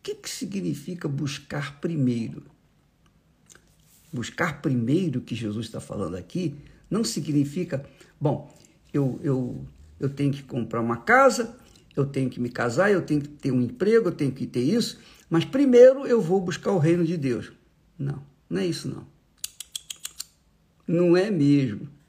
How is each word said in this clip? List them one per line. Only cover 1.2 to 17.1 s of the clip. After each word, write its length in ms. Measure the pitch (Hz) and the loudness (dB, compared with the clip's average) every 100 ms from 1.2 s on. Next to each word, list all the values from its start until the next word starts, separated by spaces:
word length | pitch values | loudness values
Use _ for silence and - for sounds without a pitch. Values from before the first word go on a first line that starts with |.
| 143 - - 147 143 - | -6 -8 -10 -10 -10 -8
primeiro? 600 | 175 160 127 117 113 - - _ _ _ _ _ _ _ _ _ _ - _ _ _ _ _ | -6 0 0 0 -6 -10 -20 _ _ _ _ _ _ _ _ _ _ -20 _ _ _ _ _
Buscar 480 | 143 110 - 170 139 | -10 -10 -4 -4 -4
primeiro, 600 | 156 123 117 156 180 123 | -2 -2 0 0 0 -4
que 160 | - 113 | -6 -6
Jesus 300 | 110 104 107 | -6 -6 -8
está 140 | - | -12
falando 360 | - 101 87 90 | -12 -8 -8 -8
aqui, 400 | - - 170 139 - - _ | -8 -6 -6 -8 -20 -20 _
não 140 | 190 | -2
significa, 840 | 226 - 156 147 143 180 175 135 - - - _ | -2 -4 0 0 0 -4 -6 -6 -8 -20 -20 _
bom, 320 | 147 - - - _ _ _ | -2 -2 -8 -20 _ _ _
eu, 280 | 147 131 117 | -2 -2 -2
eu, 420 | 139 131 123 - - - - - | -2 -2 -4 -8 -14 -20 -20 -8
eu 80 | 139 | -6
tenho 240 | - 143 | -2 -2
que 100 | - | -2
comprar 380 | - 123 110 117 | -8 -8 -4 -4
uma 160 | 117 117 | -2 -4
casa, 600 | - 254 269 233 233 - - - _ | 4 6 6 4 -6 -10 -20 -20 _
eu 100 | - | -4
tenho 240 | 139 135 131 | -2 -2 -4
que 120 | - | -4
me 100 | 120 | -6
casar, 400 | - 120 120 196 | -2 -2 2 2
eu 120 | 190 | 2
tenho 180 | 143 151 | 2 -2
que 80 | 143 | -4
ter 240 | - 143 | -6 -2
um 100 | 123 | 0
emprego, 460 | 120 - 190 226 175 | 0 0 2 4 2
eu 40 | |
tenho 200 | - 143 | -2 -4
que 160 | - - | -4 -6
ter 140 | 127 | -2
isso, 360 | 131 233 220 - - - _ | 0 0 -2 -8 -20 -20 _
mas 140 | 165 | -2
primeiro 600 | - 262 277 240 254 269 | 0 2 6 10 10 10
eu 160 | 262 233 | 2 0
vou 200 | 165 190 | 2 0
buscar 320 | 175 - 196 | 0 -4 0
o 60 | 196 | 2
reino 260 | 156 175 | 4 4
de 120 | 165 | 2